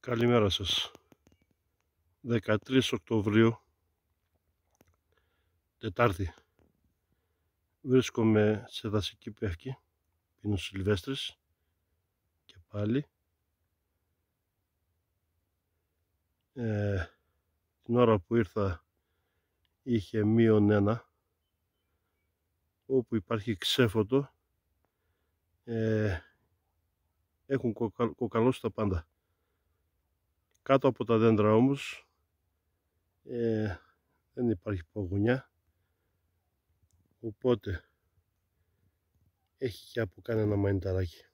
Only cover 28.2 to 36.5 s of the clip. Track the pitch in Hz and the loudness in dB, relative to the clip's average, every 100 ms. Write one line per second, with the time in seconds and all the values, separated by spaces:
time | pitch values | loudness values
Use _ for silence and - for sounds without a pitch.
28.2 | 117 117 120 127 117 - 107 87 - _ | -4 0 0 0 -6 -4 -2 -4 -8 _
29.2 | _ _ _ _ _ _ _ _ _ _ | _ _ _ _ _ _ _ _ _ _
30.2 | _ _ _ _ - 135 135 113 110 113 | _ _ _ _ 0 2 2 -2 0 4
31.2 | 113 107 107 110 131 139 - - _ _ | 4 4 4 4 4 0 -8 -16 _ _
32.2 | _ _ _ _ _ _ _ _ _ _ | _ _ _ _ _ _ _ _ _ _
33.2 | - 120 117 110 107 90 _ _ _ _ | -12 -4 -2 0 -2 -6 _ _ _ _
34.2 | _ - 123 104 - 98 - - 92 98 | _ -4 -2 -2 -4 -8 -8 -10 -4 -2
35.2 | 107 127 - _ _ _ _ _ _ _ | 0 0 -4 _ _ _ _ _ _ _
36.2 | _ _ _ | _ _ _